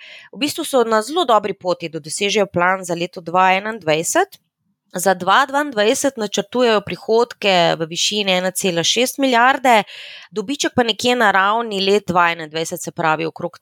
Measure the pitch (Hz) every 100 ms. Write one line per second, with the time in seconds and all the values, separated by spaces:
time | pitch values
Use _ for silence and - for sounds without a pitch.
0 | - - - 196 285 - 311 262 226 220
1 | 220 330 269 214 202 190 180 175 165 160
2 | 151 - 202 208 190 175 175 190 180 170
3 | 175 190 170 185 185 190 214 220 156 151
4 | 175 320 392 - _ _ _ _ _ 185
5 | 190 185 180 214 277 277 294 220 208 -
6 | 277 247 208 - 196 247 247 214 - 175
7 | - 226 240 - 202 180 165 156 160 170
8 | - 208 196 185 185 - 196 170 160 -
9 | 254 - 269 233 247 277 254 220 190 -
10 | - - - 185 202 285 - - 233 208
11 | 247 247 214 190 196 226 233 196 190 208
12 | 202 180 170 170 156 160 165 175 - -
13 | 165 156 160 - 175 -